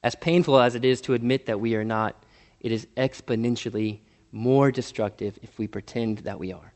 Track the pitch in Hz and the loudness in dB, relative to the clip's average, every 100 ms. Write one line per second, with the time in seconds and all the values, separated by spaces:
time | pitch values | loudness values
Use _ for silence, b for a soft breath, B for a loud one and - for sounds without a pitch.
0 | 120 113 - 175 156 135 123 120 127 127 | -2 -2 0 2 6 6 6 4 2 0
1 | - 123 117 131 - 107 113 110 110 110 | 0 0 2 0 0 -2 0 0 0 0
2 | 110 - b b b b - 113 - - | -2 -4 b b b b -4 -4 -4 -2
3 | 131 - - 113 117 117 117 104 107 104 | -2 -2 -4 -2 0 -2 -4 -4 -4 -6
4 | b b b 104 117 135 139 131 117 - | b b b -4 2 4 4 2 -6 -4
5 | 107 - 104 - - - 104 101 - 120 | -4 -4 -8 -8 -20 -8 -6 -6 -8 -4
6 | 113 104 87 101 92 87 76 | -4 -4 -8 -8 -10 -10 -16